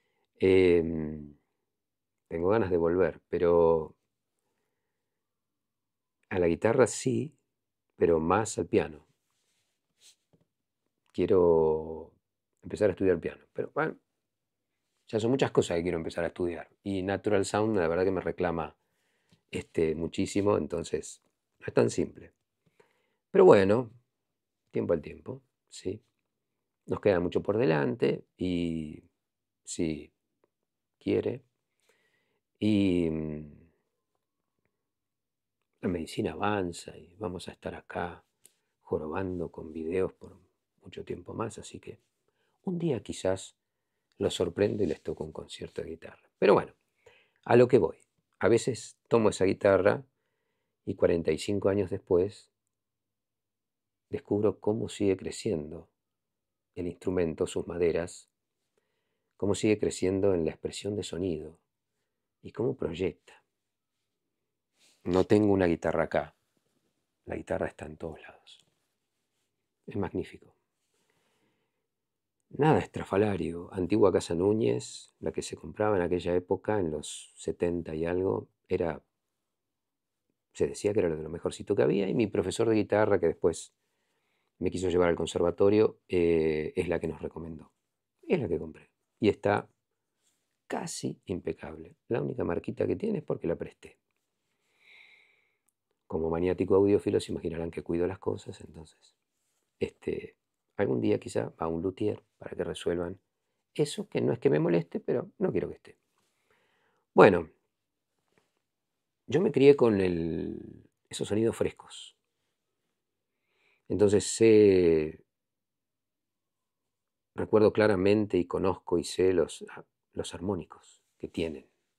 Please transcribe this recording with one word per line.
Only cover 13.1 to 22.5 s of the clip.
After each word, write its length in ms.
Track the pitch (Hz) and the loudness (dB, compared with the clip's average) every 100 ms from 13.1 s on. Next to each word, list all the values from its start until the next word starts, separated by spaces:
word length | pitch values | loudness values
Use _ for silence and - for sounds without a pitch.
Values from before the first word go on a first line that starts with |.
| 87 | 0
piano, 260 | 76 73 _ | -4 -12 _
pero 180 | - - - | -10 -8 -4
bueno, 220 | 156 - _ _ _ _ _ _ _ _ _ _ - | -6 -6 _ _ _ _ _ _ _ _ _ _ -8
ya 80 | 110 | -2
son 120 | 117 | 0
muchas 200 | 135 127 | 0 2
cosas 240 | - - 87 | 2 2 0
que 80 | |
quiero 140 | 87 85 | -2 -4
empezar 260 | 82 - | -6 -6
a 40 | 82 | -6
estudiar. 420 | - 87 80 - _ | -4 -6 -6 -12 _
Y 200 | 101 98 | -6 -4
Natural 400 | 92 98 107 101 | -4 -4 0 0
Sound, 320 | 98 104 110 104 | 0 0 0 0
la 140 | 80 | 0
verdad 160 | 85 92 | 0 0
que 60 | |
me 100 | 92 | -2
reclama, 560 | 85 - 87 82 76 - _ _ _ _ _ _ _ | -4 -4 -2 -4 -6 -12 _ _ _ _ _ _ _
este, 420 | - - - 80 | -12 -6 -2 0
muchísimo, 640 | 80 82 - 92 101 101 101 | -2 -6 -4 -4 0 2 0
entonces 640 | 76 82 80 - - - _ _ _ _ | 0 -6 -6 -8 -8 -18 _ _ _ _
no 80 | - | -4
es 60 | |
tan 160 | - 117 | 0 2
simple. 420 | - 76 - - _ _ | 0 -4 -8 -20 _ _